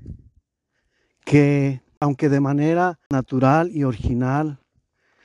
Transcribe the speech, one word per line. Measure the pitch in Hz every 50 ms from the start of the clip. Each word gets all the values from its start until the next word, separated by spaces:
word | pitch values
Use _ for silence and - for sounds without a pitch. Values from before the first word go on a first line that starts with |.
| - - - - - - _ _ _ _ _ _ _ _ _ _ _ _ _ _ _ _ _ _ _
que, | - 143 147 143 143 143 143 139 139 135 123 - _ _ _
aunque | - 147 139 - 160 147
de | 139 139
manera | 143 135 139 143 147 156 165 175 180 180 170 - _ _
natural | 143 131 120 - - 127 127 131 143 160 170 175 165
y | 156 139
original | 131 117 104 - - 127 120 127 127 135 147 156 156 143 - _ _ _ _ _ _ _ _ _ _ _ _ _